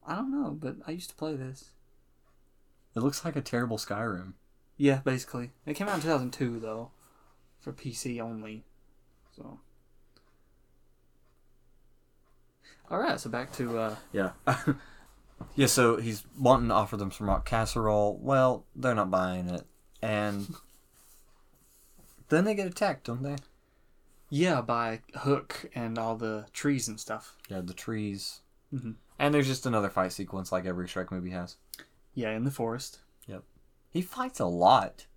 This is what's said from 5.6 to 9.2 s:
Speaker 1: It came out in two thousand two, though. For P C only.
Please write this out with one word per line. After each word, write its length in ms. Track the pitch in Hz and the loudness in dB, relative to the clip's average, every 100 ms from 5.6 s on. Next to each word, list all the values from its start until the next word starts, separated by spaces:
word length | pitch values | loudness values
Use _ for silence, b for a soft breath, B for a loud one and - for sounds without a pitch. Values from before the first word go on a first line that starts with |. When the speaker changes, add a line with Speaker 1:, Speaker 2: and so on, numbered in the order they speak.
| - | -8
Speaker 1:
It 80 | |
came 160 | 147 202 | -6 -2
out 60 | 190 | -2
in 60 | |
two 60 | 151 | 2
thousand 240 | 151 127 | 2 0
two, 260 | - 127 117 | -2 -2 -2
though. 320 | 110 110 117 - b b b b _ _ | -6 -8 -10 -16 b b b b _ _
For 140 | - | -14
P 180 | 135 135 | -10 -10
C 300 | 113 127 120 | -8 -6 -6
only. 420 | 113 113 107 110 - _ _ _ _ _ | -6 -8 -10 -12 -16 _ _ _ _ _